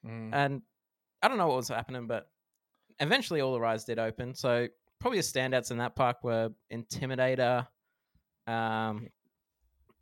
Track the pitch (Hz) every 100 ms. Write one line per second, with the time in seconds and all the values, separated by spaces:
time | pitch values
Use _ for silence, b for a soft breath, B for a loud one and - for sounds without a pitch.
0 | 113 113 113 143 139 139 - _ _ _
1 | _ - 240 240 170 131 120 117 117 127
2 | 117 113 - _ _ _ _ _ _ -
3 | 147 254 - 160 131 127 113 113 110 113
4 | 113 110 123 127 127 120 120 _ _ -
5 | 240 220 - 131 127 127 120 120 120 -
6 | 127 120 127 113 113 - - 117 113 -
7 | 131 131 127 131 123 123 123 _ _ _
8 | _ _ _ _ - 113 113 110 110 107
9 | 117 _ _ _ _ _ _ _ _ _